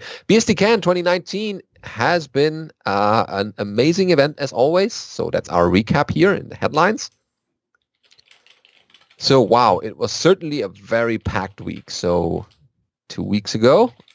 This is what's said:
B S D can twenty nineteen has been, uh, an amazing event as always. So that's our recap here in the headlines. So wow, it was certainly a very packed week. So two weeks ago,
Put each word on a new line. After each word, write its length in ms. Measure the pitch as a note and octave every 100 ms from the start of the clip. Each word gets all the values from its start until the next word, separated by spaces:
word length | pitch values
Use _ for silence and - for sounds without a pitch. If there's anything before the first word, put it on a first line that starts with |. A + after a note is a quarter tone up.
| - - -
B 80 | G#3+
S 80 |
D 100 | A3
can 260 | F3+ G3 A3+
twenty 220 | F3 F3+
nineteen 580 | F3 F3+ F3 F#3+ G#3+ G3 - _
has 440 | - - B2 F3 C#3+
been, 420 | C#3 D3+ D#3 D#3+ _ -
uh, 380 | G2 G#2 A2 G2+
an 240 | G2 G2+ G2
amazing 520 | G#2 G#2 C#3+ F3 F#3
event 260 | E3 D3 D3
as 140 | C#3+
always. 420 | - C3 F3 G3+
So 360 | - - - E2
that's 180 | - -
our 200 | F2 F2
recap 420 | F2+ A2+ C#3+ D3
here 200 | - F3+
in 160 | F#3 A#2+
the 60 |
headlines. 560 | - G2+ D3 F3 A3 - _ _ _ _ _ _ _ _ _ _ _ _ _ _ _ _ _ _ _ _ -
So 220 | - C3+
wow, 360 | A2 A2+ A#2+ F2+
it 180 | G#2+ D2+
was 160 | A2
certainly 480 | - D#3+ F#3+ D#3+ D3
a 80 | G2+
very 500 | F#2+ G2+ A2+ A#2 A2+
packed 420 | - G#2+ F#2+ -
week. 300 | F#2+ - -
So 560 | - F2+ F2 E2+ F2 F#2+ _ _ _ _ _ -
two 140 | -
weeks 320 | F#2 G#2 G#2+
ago, 380 | A2+ A2+ D#3+ A#3+ - _